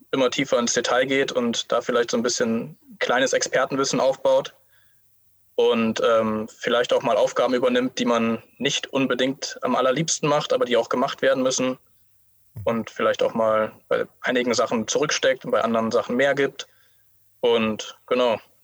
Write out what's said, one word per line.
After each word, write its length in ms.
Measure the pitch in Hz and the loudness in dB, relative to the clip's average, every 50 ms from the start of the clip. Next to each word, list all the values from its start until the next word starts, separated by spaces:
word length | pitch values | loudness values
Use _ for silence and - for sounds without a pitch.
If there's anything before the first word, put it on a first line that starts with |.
| - _ - | -12 _ -2
immer 180 | 135 131 120 | 0 0 0
tiefer 280 | - - 135 - 135 120 | 0 -2 -2 0 0 0
ins 160 | 120 117 - | 0 0 0
Detail 320 | 123 117 - 127 123 135 | -2 0 0 0 0 0
geht 260 | 135 135 135 135 - - | 2 0 0 0 0 -2
und 400 | 127 120 117 113 - - - 120 | -2 -2 -2 -2 -4 -4 -2 -2
da 80 | 120 | -2
vielleicht 320 | - - 123 120 120 - - | -2 0 0 0 0 0 -2
so 40 | |
ein 60 | 117 117 | -2 -2
bisschen 560 | 120 117 - 123 113 113 117 139 151 165 _ _ 269 214 - | -2 -2 -2 -2 -2 -2 -4 -6 -8 -12 _ _ -18 -10 -6
kleines 320 | - - 233 180 - - - | -4 0 0 0 0 2 0
Expertenwissen 680 | - - - - 135 135 - 143 135 135 135 - 123 | 0 -2 0 -2 -2 -2 0 0 -2 -2 0 0 0
aufbaut 560 | 123 135 131 - - 135 131 135 - - - _ _ _ _ _ _ _ _ _ _ _ _ _ _ _ _ _ _ _ _ | 2 0 0 0 2 2 2 2 0 -2 -10 _ _ _ _ _ _ _ _ _ _ _ _ _ _ _ _ _ _ _ _
und, 440 | - 117 120 120 113 113 113 110 - | 2 4 4 4 4 2 0 0 0
ähm, 480 | - 120 117 113 113 110 110 107 110 - | 2 4 4 4 2 2 -2 -4 -6 -8
vielleicht 440 | - - - 123 117 117 120 - 131 | -10 -6 -4 0 0 2 2 2 2
auch 100 | 123 - | 0 2
mal 140 | 120 113 | 2 2
Aufgaben 380 | 104 127 131 - - 127 123 127 | 2 2 2 2 0 0 2 2
übernimmt, 440 | 123 131 123 123 123 127 127 - - | 2 2 2 2 2 0 0 -2 -2
die 60 | 123 | 0
man 380 | 120 117 117 113 113 113 110 - _ _ - | 2 2 2 2 0 -2 -4 -6 _ _ -6
nicht 280 | 120 139 - - - - - | -4 -4 -4 -4 -6 -4 -2
unbedingt 680 | 135 135 123 123 123 131 135 135 - - - - - - | -2 0 0 0 0 0 -2 -2 -4 -8 -12 -10 -6 -4
am 120 | 127 120 | -2 0
allerliebsten 540 | 117 127 131 127 151 165 - - - - 151 | 2 2 2 2 0 -2 -4 -4 -2 0 0
macht, 240 | 147 147 - - 139 | 0 0 0 0 0
aber 120 | 127 127 | 0 0
die 120 | 123 120 | 2 2
auch 120 | 113 113 - | 0 0 0
gemacht 340 | - 127 131 135 - - 135 | 0 -2 -2 -2 -2 0 0
werden 200 | 135 135 135 127 | 0 2 2 0
müssen 360 | 131 127 - 127 127 127 - _ _ _ _ _ _ _ _ _ _ _ _ _ _ - 120 - | 0 0 0 -2 -2 -4 -6 _ _ _ _ _ _ _ _ _ _ _ _ _ _ -14 -6 -4
und 260 | 113 117 113 110 - | -2 -2 -2 -4 -6
vielleicht 320 | - - - 107 104 - - | -4 -2 0 0 0 2 0
auch 120 | - - | -2 0
mal 380 | 117 110 110 110 107 110 - - - _ - | 0 0 2 2 0 0 -2 -6 -10 _ -4
bei 180 | - 113 113 - _ _ | -2 -2 -2 -6 _ _
einigen 340 | - - 127 123 123 123 113 | -6 -2 -2 0 0 0 0
Sachen 340 | 110 113 - 127 113 107 - | 0 0 0 -2 -4 -2 -2
zurücksteckt 560 | - 127 151 151 - - - 135 131 - - | -2 -2 0 -2 -2 0 0 0 0 -2 -4
und 60 | 131 | -2
bei 120 | 120 107 110 | -2 0 0
anderen 280 | 117 113 113 110 110 | 0 0 0 0 0
Sachen 260 | 113 113 104 - 120 | 0 -2 -2 0 0
mehr 180 | 123 135 139 135 | 0 2 2 2
gibt. 320 | 143 139 135 - - - - _ _ _ _ _ _ _ _ _ _ _ _ _ _ | 2 0 -2 -2 -6 -18 -20 _ _ _ _ _ _ _ _ _ _ _ _ _ _
Und 580 | - 120 117 117 110 110 107 104 - - - - _ | 0 2 2 2 2 0 -2 -4 -8 -14 -16 -12 _
genau, 340 | - - 123 123 120 107 104 - _ _ _ | -2 0 2 2 2 0 -2 -4 _ _ _